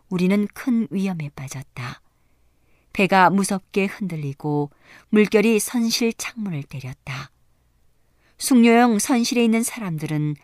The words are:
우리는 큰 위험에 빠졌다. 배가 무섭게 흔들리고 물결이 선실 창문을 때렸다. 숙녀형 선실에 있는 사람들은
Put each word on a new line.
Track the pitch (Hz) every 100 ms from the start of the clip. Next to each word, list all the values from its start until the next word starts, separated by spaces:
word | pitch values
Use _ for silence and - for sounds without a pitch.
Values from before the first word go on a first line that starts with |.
| _
우리는 | 185 185 202 208
큰 | - - 233 220
위험에 | 196 190 175 147
빠졌다. | - 135 135 - - 123 135 _ _ _ _ _ _ _ _ _
배가 | - 190 190 180
무섭게 | 190 190 190 - 202 196
흔들리고 | - 190 160 147 135 151 147 147 _ _ - _
물결이 | 214 208 214 214 214
선실 | - 247 226 - 226
창문을 | - - - 202 151
때렸다. | 139 139 127 139 - 135 139 _ _ _ _ _ _ _ _ _ _ _
숙녀형 | - 247 233 233 240 208
선실에 | - 254 233 240
있는 | 233 226
사람들은 | 240 - 202 156 151 151 151 147